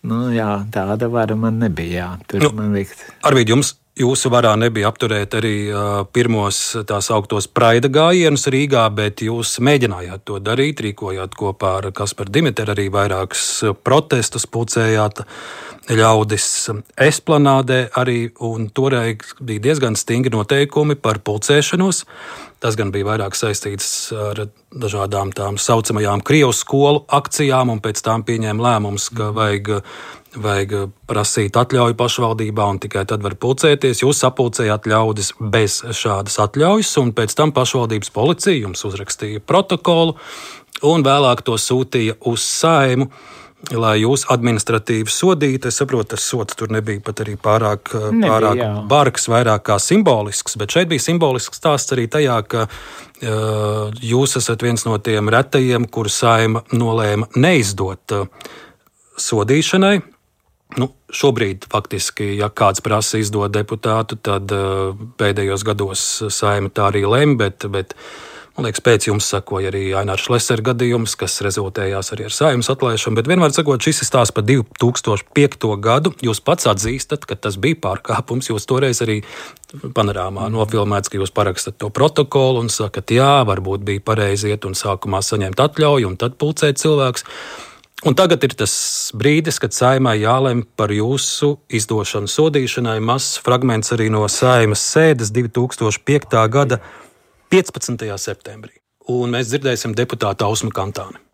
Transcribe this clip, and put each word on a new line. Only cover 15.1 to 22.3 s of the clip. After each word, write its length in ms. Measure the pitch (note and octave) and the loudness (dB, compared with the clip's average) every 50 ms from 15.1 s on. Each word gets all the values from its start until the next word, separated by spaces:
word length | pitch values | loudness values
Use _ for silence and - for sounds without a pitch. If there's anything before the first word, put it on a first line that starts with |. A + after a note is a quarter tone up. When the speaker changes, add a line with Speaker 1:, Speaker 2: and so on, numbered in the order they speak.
| G#2 - - - - - - - - - - - - - - | -2 -6 -16 -14 -16 -18 -16 -16 -16 -16 -16 -18 -18 -20 -6
Speaker 2:
ļaudis 640 | - A#2+ A2 A2+ A2+ A2 G#2+ G#2+ G#2 G#2+ G2+ - - - - - - A2 G#2+ - _ _ | -2 2 4 6 6 6 4 4 0 0 -2 -2 -2 -4 -4 -4 -6 -6 -8 -10 _ _
Esplanādē 920 | - C3 D3+ D3 - _ - D#3 D3 C#3+ C#3 C3+ C3 C3 B2+ C3 B2+ B2 A#2 - | 2 2 2 2 0 _ 2 4 4 6 6 4 4 2 2 0 0 0 0 -2
arī, 220 | B2+ B2+ B2+ A#2+ A#2+ A#2 A#2 _ _ | -2 0 0 0 -2 -2 -4 _ _
un 280 | B2 A2+ A2+ A2 A2+ | -6 -6 -4 -4 -6
toreiz 640 | G#2 _ - C3 C#3 B2+ A#2+ A#2 A2+ A2+ A2 - - - | -4 _ 0 0 2 2 2 0 -2 -4 -6 -10 -18 -16
bija 280 | _ C3+ A#2+ A2 G#2 G#2 | _ -8 -6 -6 0 2
diezgan 320 | C3 D#3 D3 C3 A#2 G#2+ | 2 2 2 2 0 0
stingri 380 | - - - A#2 A#2+ B2+ C3 A#2 | -2 -2 0 0 2 2 2 0
noteikumi 600 | A2 G#2+ - C#3+ C#3 D3 C#3+ - D3+ D3+ D3+ C#3+ | 0 0 2 2 2 2 2 2 0 2 2 0
par 240 | C#3+ - A#2 G#2+ A2 | 0 0 -2 -2 -2
pulcēšanos. 840 | - - G#2 G#2+ - - C#3+ D3 C#3+ - - F3 F#3 G3 E3+ - - _ - - - - | -2 -4 -4 -4 2 4 4 4 4 2 2 2 2 2 0 -2 -4 _ -18 -20 -18 -18